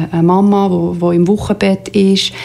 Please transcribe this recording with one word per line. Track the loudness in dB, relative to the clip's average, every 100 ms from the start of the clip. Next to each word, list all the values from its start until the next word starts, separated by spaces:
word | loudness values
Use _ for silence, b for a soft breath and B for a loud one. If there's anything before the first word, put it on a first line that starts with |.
| -4
eine | 0
Mama, | 2 4 2 2 0
wo, | 0 -2 -2
wo | 0
im | 2 2
Wochenbett | 0 -2 -2 0 -2 -2
ist, | 0 2 2 -2 B